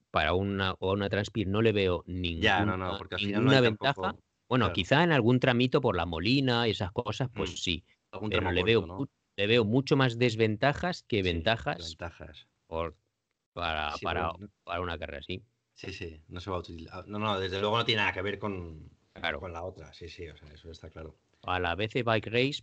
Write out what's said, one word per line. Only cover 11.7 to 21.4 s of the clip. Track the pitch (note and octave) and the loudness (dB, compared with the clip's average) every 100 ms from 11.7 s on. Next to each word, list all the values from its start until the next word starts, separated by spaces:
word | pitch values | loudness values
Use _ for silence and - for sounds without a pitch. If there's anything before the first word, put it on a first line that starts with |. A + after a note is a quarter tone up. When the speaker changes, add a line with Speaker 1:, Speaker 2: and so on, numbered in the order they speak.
| F2+ | -6
Speaker 2:
ventajas. | E2 E2 F2 - D2+ - - _ - | -8 -12 -12 -12 -18 -20 -20 _ -8
Speaker 1:
por, | E2 E2 - _ _ _ _ _ | -6 -6 -8 _ _ _ _ _
para, | F2 E2+ D#2 D2+ | -6 -4 -2 -4
Speaker 2:
Sí, | D2 E2+ | -4 -4
Speaker 1:
para, | E2 | -2
Speaker 2:
pero | E2 E2+ | -2 -4
no | G2+ _ | -12 _
Speaker 1:
para | - F2 | -8 -6
una | F2+ E2 | -4 -6
carrera | D#2 C#2+ | -8 -10
así. | - F#2 - _ _ | -10 -10 -12 _ _
Speaker 2:
Sí, | - G2 | -16 -14
sí, | F2+ E2+ D#2+ D#2+ | -12 -12 -14 -16
no | F2 | -12
se | G2+ | -6
va | F2+ | -6
a | |
utilizar. | - E2+ E2+ F#2 F2+ | -6 -12 -14 -14 -10
No, | G#2 | -4
no, | G#2+ G2 | -2 0
desde | F#2+ F#2+ | -2 0
luego | G#2 A2+ | 2 2
no | |
tiene | A2+ A2 | 2 2
nada | G2 | 0
que | F#2 | 0
ver | G2 G2 | -4 -4
con, | G#2+ F#2+ E2+ D#2 D#2 - _ | -6 -6 -8 -14 -18 -20 _
Speaker 1:
Claro. | E2 E2 D2 | -8 -6 -6
Speaker 2:
con | F2+ | -8
la | E2 | -10
otra, | F#2 - D2+ | -10 -12 -18
sí, | - E2+ | -18 -16
sí, | - D#2+ | -14 -14
o | D2 | -16
sea, | D2+ | -20
eso | D2+ E2 | -20 -18
está | E2 F2+ | -16 -16
claro. | E2 D#2+ - _ _ | -14 -16 -18 _ _